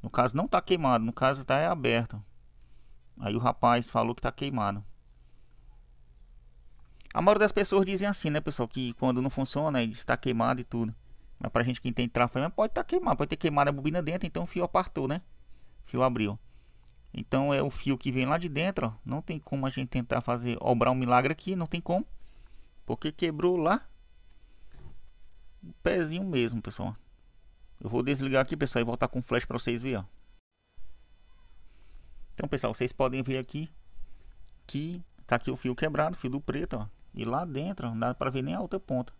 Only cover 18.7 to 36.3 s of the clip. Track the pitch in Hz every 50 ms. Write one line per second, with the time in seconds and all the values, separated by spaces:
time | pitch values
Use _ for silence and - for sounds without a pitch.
18.7 | 190 - - 113 113 - - 120 123 147 - - - 151 - - - 139 135 135
19.7 | 135 - 131 127 - 131 120 - 131 127 117 - 120 120 120 123 117 - - -
20.7 | 127 117 120 123 127 131 127 123 123 123 127 139 160 - - 185 185 185 165 156
21.7 | - 170 165 - 170 185 269 - - - - - - - - - - - - -
22.7 | - - - - 113 - - 156 151 - - 165 156 151 165 180 180 175 156 160
23.7 | 196 233 - - - - - - - - - - - - - - - - - -
24.7 | - - - - - - - - - - - - - - - - - - - 170
25.7 | 165 - - 170 202 185 170 151 160 175 196 196 170 131 117 113 117 113 - -
26.7 | 104 - - 95 101 - - - - _ - - _ - - - - - - -
27.7 | - - - 104 110 123 127 135 143 135 135 135 131 131 135 - - 151 147 117
28.7 | - 123 120 117 117 120 - 123 - 131 123 - - 123 - - 123 123 - -
29.7 | 120 117 117 131 120 104 92 - - - - - - - _ _ _ _ _ _
30.7 | _ - - - - - - - - - - - - - - - - - - -
31.7 | - - - - - - - - - - - - - - 156 143 - 135 - 117
32.7 | 110 - 123 123 - - 135 127 127 131 131 127 135 131 127 - - 147 156 165
33.7 | - - - - - - - - - - - - - - - - - - - -
34.7 | - 139 147 160 175 175 175 - - - - - 123 120 - - 127 127 - 131
35.7 | 123 - - 156 151 143 151 160 175 - - 131